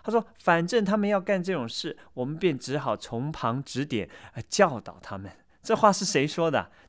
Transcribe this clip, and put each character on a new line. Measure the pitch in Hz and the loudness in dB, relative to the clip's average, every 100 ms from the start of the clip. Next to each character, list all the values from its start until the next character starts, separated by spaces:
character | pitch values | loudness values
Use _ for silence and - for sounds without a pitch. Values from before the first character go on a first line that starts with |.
他 | - | -2
说 | 226 220 - | 0 -2 -2
：“反 | - 170 175 | 2 2 2
正 | 233 | 2
他 | 196 214 | 2 2
们 | 202 | 2
要 | 202 | 0
干 | 190 196 | 0 -2
这 | 175 | 0
种 | 170 117 | -4 -4
事， | - 165 - - | -6 -8 -10 -12
我 | 135 127 | -6 -6
们 | 160 | 0
便 | 185 135 | 0 0
只 | - 143 | -4 -4
好 | 135 104 | -2 -4
从 | - 117 143 | -4 -6 -6
旁 | 156 117 123 | -4 -2 -2
指 | 139 123 143 | -4 -6 -2
点， | 110 92 - - | -4 -6 -12 -16
呃， | - - | -14 -4
教 | - 185 120 | 2 2 2
导 | - - | -10 -16
他 | - 95 | -12 -12
们。” | 98 - _ _ | -12 -16 _ _
这 | - 214 | -2 4
话 | 208 | 6
是 | 190 | 4
谁 | 190 147 151 | 2 2 0
说 | 175 165 | 0 0
的？ | 131 90 - | 0 -2 -12